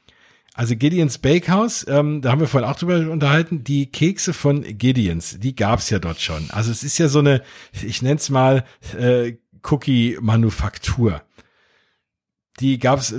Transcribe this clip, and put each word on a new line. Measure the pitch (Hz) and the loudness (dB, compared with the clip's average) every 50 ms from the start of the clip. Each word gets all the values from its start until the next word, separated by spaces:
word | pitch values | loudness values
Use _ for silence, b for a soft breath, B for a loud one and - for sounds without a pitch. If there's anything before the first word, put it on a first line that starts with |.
| b b b b b b b b b b _ | b b b b b b b b b b _
Also | - 120 113 120 | -4 -2 -2 0
Gideon's | 113 135 156 180 180 160 139 - | 2 2 2 2 2 2 0 0
Bakehouse, | - - 131 156 175 - 175 180 202 226 233 - - - - | 0 2 2 2 2 2 2 2 2 2 0 -2 -4 -2 0
ähm, | 139 143 147 147 151 147 | 0 2 2 0 -2 -2
da | 127 123 | 0 0
haben | 123 151 | 2 2
wir | 160 | 2
vorhin | 127 - 131 113 | 2 0 0 0
auch | 107 143 | -2 -4
drüber | - 175 175 180 170 160 160 | -4 -2 0 0 0 0 -2
unterhalten, | 165 156 147 139 147 160 165 - 175 147 113 | -2 0 0 2 2 2 0 -2 -4 -6 -4
die | 135 143 139 139 135 | -2 -2 -2 -2 -4
Kekse | - - 156 175 196 - - 185 160 | -2 0 0 0 0 -2 -4 -4 -2
von | - - 143 143 147 - | 0 0 2 2 0 -2
Gideon's, | - 107 104 120 127 131 127 107 87 82 82 - - - | -6 -4 0 0 2 2 2 2 0 0 -2 -6 -8 -8
die | 92 107 135 127 | -6 -6 -6 -4
gab's | - 104 101 117 98 - - | -2 0 0 0 0 0 -2
ja | 110 92 | -2 -2
dort | 78 82 80 - | -2 -4 -6 -6
schon. | - - 78 76 80 - | -8 -6 -6 -8 -8 -6
Also | - 104 110 117 | -4 -4 -2 -2
es | 113 - | -4 -4
ist | 139 143 - | -4 -2 0
ja | - 170 143 | 2 2 2
so | 135 151 | 4 4
eine, | 143 143 139 127 B B B B B B - - - | 4 4 4 2 B B B B B B -12 -10 -8
ich | 107 107 - | -8 -6 -4
nenn's | 127 135 147 - - - | -2 0 0 0 -2 0
mal, | 139 131 131 131 135 131 123 b b b - - - | 0 2 4 4 2 2 0 b b b -16 -12 -6
äh, | - 123 123 123 123 120 120 113 - _ _ _ _ - | -2 2 2 2 2 0 -2 -6 -12 _ _ _ _ -4
Cookie-Manufaktur. | - 151 131 - 143 131 120 117 123 - 82 113 107 113 117 113 107 - - 110 101 - - - - - 123 117 107 82 - - b b b b b b b b b b b b b b b b b _ _ _ _ _ _ _ _ _ - | -2 -2 -2 0 2 2 2 2 2 0 -2 0 2 2 4 2 2 0 -2 -4 -6 -6 -6 -6 -6 -2 0 0 0 0 -4 -10 b b b b b b b b b b b b b b b b b _ _ _ _ _ _ _ _ _ -2
Die | 127 135 135 120 | 0 0 0 2
gab's | 127 123 139 139 127 - 110 | 2 2 2 2 0 -4 -4